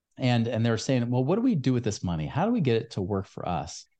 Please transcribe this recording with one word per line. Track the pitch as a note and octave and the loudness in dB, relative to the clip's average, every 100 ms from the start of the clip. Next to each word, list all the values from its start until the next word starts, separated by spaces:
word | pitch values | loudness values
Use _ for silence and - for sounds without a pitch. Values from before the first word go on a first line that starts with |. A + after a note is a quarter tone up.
| _ - | _ -4
and, | B2+ A#2+ A2+ | 2 2 2
and | A2+ A#2 | 0 2
they're | A2+ | 0
saying, | - C3 A#2 | 2 0 2
"Well, | B2 C3 | 0 2
what | G3 | 2
do | |
we | B3 F#3+ | 2 2
do | B2+ | 2
with | B2 | 2
this | A#2 G2+ | 0 -2
money? | F2+ E2 D2+ | -2 -2 -2
How | C3 G3+ | -2 0
do | |
we | A#3+ | 0
get | C3+ A2+ | 2 0
it | - | -2
to | - | -6
work | F#2+ G2 F#2+ | -2 -2 -4
for | - - | -8 -6
us?" | E2+ D2 - - _ | -4 -6 -12 -18 _